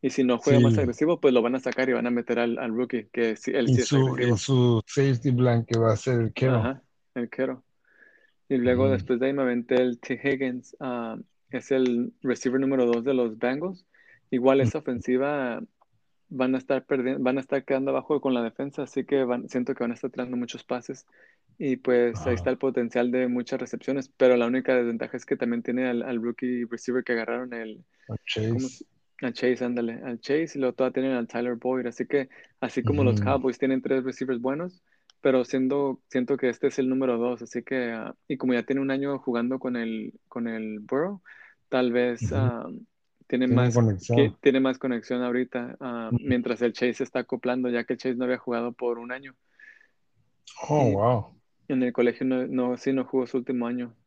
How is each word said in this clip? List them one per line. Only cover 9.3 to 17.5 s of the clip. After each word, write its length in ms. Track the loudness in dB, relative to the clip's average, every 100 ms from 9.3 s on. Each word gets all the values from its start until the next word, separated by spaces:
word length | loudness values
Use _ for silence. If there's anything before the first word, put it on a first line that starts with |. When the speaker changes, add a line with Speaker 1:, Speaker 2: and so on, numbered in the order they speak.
Speaker 1:
me 100 | 0
aventé 380 | 0 -2 0 2
el 180 | 2 -2
T 200 | -6 -4
Higgins, 520 | -2 0 -2 -4 -12 -12
ah, 360 | -8 -6 -6 -10 -14 _ _
es 200 | -10 0
el 420 | 2 4 2 -2 -4
receiver 360 | -4 -2 0 0
número 240 | 0 2 2
dos 180 | 2 2
de 80 |
los 240 | 0 0 0
Bengals. 460 | -2 -2 -6 -8 _ _ _ -20 _
Igual 300 | 2 4 6
Speaker 2:
Ujú. 100 | 4
Speaker 1:
esa 80 | 0
ofensiva 840 | -4 -6 0 0 0 -2 -4 -6 -10 _ _ _ _ _ _
van 260 | -2 0 0
a 40 |
estar 260 | 0 -4 0
perdi-, 300 | -2 0 0
van 180 | 0 -2
a 40 |
estar 240 | -2